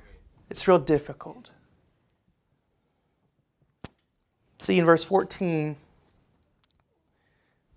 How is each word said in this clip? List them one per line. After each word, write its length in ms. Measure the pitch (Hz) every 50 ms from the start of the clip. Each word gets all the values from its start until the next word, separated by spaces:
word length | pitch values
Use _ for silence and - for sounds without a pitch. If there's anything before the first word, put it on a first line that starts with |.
| - - - - _ _ _ _ _ -
It's 160 | - - -
real 100 | 190 180
difficult. 720 | 170 135 160 151 143 - - 139 - - 156 - - - - _ _ _ _ _ _ _ _ _ _ _ _ _ _ _ _ _ _ _ _ _ _ _ _ _ _ _ _ _ _ _ _ _ _ _ _ _ _ _ _ _ _ _ _ _ _ - - _ _ _ _ _ _ _ _ _ _ _ _ _ -
See, 180 | - - 190
in 80 | 180 165
verse 180 | 165 165 160 -
fourteen, 720 | - 196 190 185 - - - 196 175 165 156 151 151 147 - - _ _ _ _ _ _ _ _ _ _ _ _ _ _ _ _ _ _ _ _ _ _ _ _ _ _ _ _ _ _ _ _ _ _ _ _ _ _